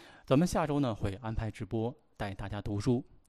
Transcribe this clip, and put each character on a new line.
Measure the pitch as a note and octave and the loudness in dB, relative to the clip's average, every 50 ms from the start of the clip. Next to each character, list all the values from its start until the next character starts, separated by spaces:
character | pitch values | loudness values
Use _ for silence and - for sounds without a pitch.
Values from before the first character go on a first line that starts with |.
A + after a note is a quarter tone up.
| - - - - - | -20 -20 -20 -20 0
咱 | - C3+ C3+ | 4 4 4
们 | F3 | 6
下 | F3 - G#3+ E3+ | 4 2 2 0
周 | D3+ C#3+ D3 | 2 2 2
呢， | C#3+ B2+ A#2 | 2 0 0
会 | - - G#2 F#2+ F#2 - | 0 -2 -2 -2 -4 -6
安 | A2 A2 | -4 -4
排 | G#2+ A#2 A2 | -2 -2 -4
直 | G#2 - A#2 | -4 -6 -6
播 | F#2+ - A2+ A2 A#2 C3 - _ _ _ - | -4 -2 -2 -2 -2 -4 -8 _ _ _ -8
带 | A2+ G#2 F#2+ | -6 -6 -6
大 | - A2 | -6 -6
家 | G2 G#2+ G#2 | -6 -6 -6
读 | - - G#2 G2+ | -4 -2 -2 0
书， | G2+ C#3 B2 A#2+ D3 - - - _ | 2 2 2 2 0 -4 -14 -20 _